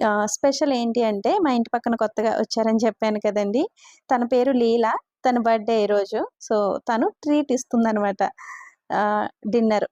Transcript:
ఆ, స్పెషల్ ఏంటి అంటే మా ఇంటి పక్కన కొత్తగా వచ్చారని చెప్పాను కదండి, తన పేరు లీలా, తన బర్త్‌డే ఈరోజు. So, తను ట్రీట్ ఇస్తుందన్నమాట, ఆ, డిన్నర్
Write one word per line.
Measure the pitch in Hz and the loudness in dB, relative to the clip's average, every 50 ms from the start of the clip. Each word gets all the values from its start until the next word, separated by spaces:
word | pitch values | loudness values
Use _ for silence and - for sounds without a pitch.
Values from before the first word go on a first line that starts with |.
| - | 0
ఆ, | 214 208 208 208 | 0 0 0 0
స్పెషల్ | 214 - - - 277 269 - 311 285 262 | -2 -2 0 0 0 2 2 0 0 0
ఏంటి | 240 233 233 220 240 226 | 0 -2 -2 0 0 0
అంటే | 220 208 202 - 254 359 415 | 0 0 -2 0 0 0 2
మా | 349 277 | 2 2
ఇంటి | 247 233 226 - - | 2 0 0 0 -2
పక్కన | 233 - 240 233 | -4 -2 -2 -2
కొత్తగా | - 220 214 - - 220 220 | 0 -2 -2 -2 -2 -2 0
వచ్చారని | - - 220 - - 233 220 220 226 220 233 | 0 -2 -2 -2 -2 0 0 2 2 2 2
చెప్పాను | 220 208 - 220 214 214 208 - | 0 -2 -2 -4 -2 -2 -2 -2
కదండి, | 214 196 208 202 202 202 262 359 466 _ _ - - - _ _ - 269 | -2 -2 0 -2 0 0 0 -2 -2 _ _ -20 -20 -20 _ _ -2 -2
తన | 240 240 | -2 0
పేరు | 233 262 247 247 277 | 0 2 2 2 2
లీలా, | 262 247 240 226 226 233 226 220 262 480 _ _ _ _ - 254 | 2 2 2 2 2 2 0 0 -2 -4 _ _ _ _ -2 0
తన | 247 240 | 0 2
బర్త్‌డే | 220 226 226 226 208 226 226 220 208 | 2 2 0 0 0 0 0 0 2
ఈరోజు. | 202 208 202 196 - 220 226 349 508 _ _ | 2 2 0 0 -2 -4 -6 -6 -6 _ _
So, | - - 226 208 202 190 - | -6 -2 -2 0 0 0 -2
తను | - - - 226 220 302 415 - - - | -4 -4 -2 -2 0 0 -2 -4 -6 -2
ట్రీట్ | 294 294 294 285 294 | 0 0 0 0 0
ఇస్తుందన్నమాట, | 247 262 - - - 233 233 226 214 208 208 202 196 - 196 - - - - - - - - - _ _ _ - - | -2 -4 -4 -2 0 0 2 2 0 0 0 -2 -2 -2 -4 -4 -4 -10 -20 -18 -18 -18 -20 -20 _ _ _ -4 -2
ఆ, | 190 208 208 208 208 214 - - _ - | 0 0 0 0 -2 -4 -6 -8 _ -6
డిన్నర్ | 214 196 233 226 220 214 202 - - | -2 0 2 2 4 2 2 0 -2